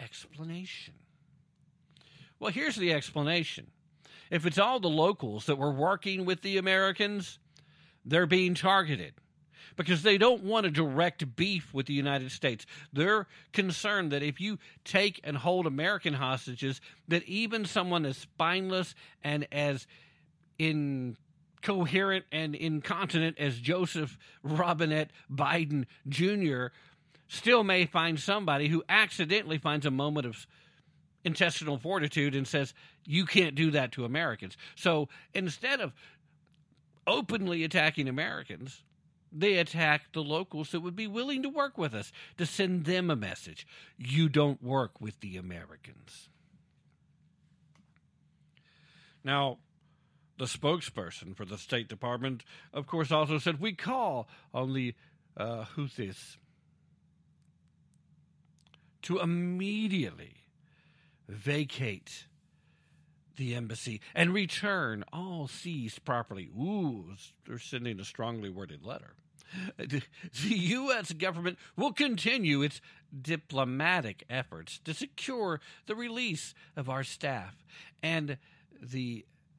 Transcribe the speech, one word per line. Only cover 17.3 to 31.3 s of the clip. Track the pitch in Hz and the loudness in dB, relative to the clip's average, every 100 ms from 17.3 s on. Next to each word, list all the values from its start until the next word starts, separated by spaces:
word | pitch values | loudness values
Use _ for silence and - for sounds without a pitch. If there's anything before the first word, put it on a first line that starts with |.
| 196 226 226 190 | -2 -2 -2 0
someone | 214 180 175 143 | 0 2 2 0
as | 131 | -2
spineless | - - 165 185 185 185 180 - - - | -6 0 2 2 0 0 -2 -8 -20 -8
and | 147 147 143 | -2 -2 -2
as | 143 147 135 - - - _ _ _ _ - | 0 0 0 -6 -20 -20 _ _ _ _ -2
incoherent | 160 151 143 135 127 113 _ _ _ _ - 196 160 185 196 190 - | 0 2 0 -2 -4 -8 _ _ _ _ -2 0 2 2 4 0 -2
and | 156 156 | -2 -2
incontinent | 147 160 151 - 196 185 170 160 160 | -2 -2 -2 -2 -2 0 2 2 0
as | 143 117 | -2 0
Joseph | 123 180 180 160 143 - - - | 0 0 0 -2 -4 -8 -20 -10
Robinette | 143 156 180 160 160 151 151 - - | -2 2 2 2 2 2 0 -8 -8
Biden | 139 143 170 151 147 120 - 139 | 0 2 2 2 -2 -2 -8 -4
Junior | 139 185 208 165 127 123 - - _ _ - - | 0 2 2 2 0 -4 -8 -20 _ _ -20 -14
still | - 226 240 | 0 6 6
may | 196 185 165 | 8 4 4
find | 170 165 156 | 2 2 0
somebody | 196 208 175 143 147 | 0 0 2 2 4
who | 165 - | 2 4
accidentally | 202 208 - 156 208 156 156 | 4 4 0 2 2 2 -2
finds | 156 151 143 | 0 0 2
a | |
moment | 131 147 147 123 | 0 0 0 -4
of | 110 - _ - _ _ _ _ _ | -8 -16 _ -20 _ _ _ _ _
intestinal | 175 | -4